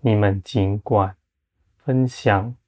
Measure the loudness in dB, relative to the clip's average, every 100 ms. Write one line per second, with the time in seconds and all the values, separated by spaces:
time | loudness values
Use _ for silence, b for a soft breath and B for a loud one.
0 | 2 2 2 0 -4 -2 -2 -2 -2 0
1 | 0 -4 _ _ _ _ _ _ -2 0
2 | 0 -2 0 0 -2 -12